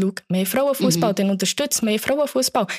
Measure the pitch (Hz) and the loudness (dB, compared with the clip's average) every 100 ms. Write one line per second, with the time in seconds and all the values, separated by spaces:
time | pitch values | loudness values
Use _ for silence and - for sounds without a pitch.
0 | 190 190 - 185 190 - 285 269 202 170 | 0 -2 -4 -2 0 0 0 2 2 2
1 | 220 196 196 196 190 - 285 - 220 214 | 2 2 0 0 -2 -2 -2 -2 0 0
2 | - 285 285 262 254 254 196 | 0 -2 0 0 0 0 -2